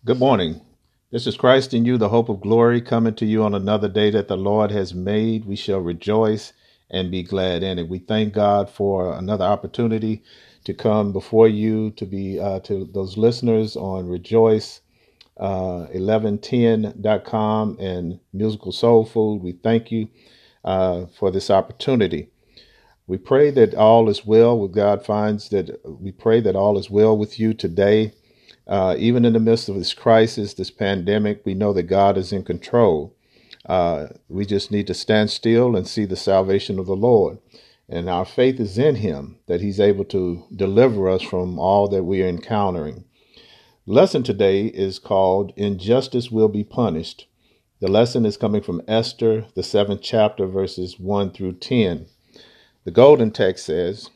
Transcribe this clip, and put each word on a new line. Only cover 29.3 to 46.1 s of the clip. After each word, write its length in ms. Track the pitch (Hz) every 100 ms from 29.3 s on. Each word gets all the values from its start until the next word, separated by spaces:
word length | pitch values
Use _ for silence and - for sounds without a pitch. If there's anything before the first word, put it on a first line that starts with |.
the 80 | 113
midst 300 | 110 113 -
of 60 | 98
this 180 | 87
crisis, 600 | - - 113 113 117 101
this 160 | - 92
pandemic, 720 | _ 101 98 87 104 104 104 -
we 80 |
know 180 | 95 104
that 120 | 95
God 340 | 85 95 98 95
is 160 | 90
in 100 | 98
control. 720 | 90 85 - 120 110 78 76 _ _ _ _ - -
Uh, 420 | 92 85 78 73 - _
we 180 | 90 101
just 260 | 101 -
need 140 | 104 101
to 60 |
stand 360 | 90 - 107 104
still 480 | - 113 117 123 113
and 100 | 90
see 160 | -
the 140 | 101 92
salvation 600 | - 98 95 98 - 95
of 80 | 92
the 80 |
Lord. 440 | 95 113 117 85 - _ _ _ _ _
And 220 | 85 87
our 160 | 90 92
faith 340 | - 131 131
is 180 | 107 95
in 180 | 147 123
him, 440 | 101 71 69 - _
that 140 | 87
he's 180 | 101 98
able 240 | 101 98 98
to 380 | 98 90 87 -
deliver 540 | - 95 101 131 107 95
us 140 | 92
from 360 | - 92 90 87
all 300 | 87 101 101
that 160 | 98
we 180 | 87 95
are 60 | 92
encountering. 800 | 85 - 107 101 90 76 - - _ _ _ _ _ _ _ -
Lesson 360 | 110 185 151
today 440 | 120 98 101 98 110
is 340 | - 98 92
called, 540 | - 98 95 95 98 -
"Injustice 720 | 101 98 95 123 131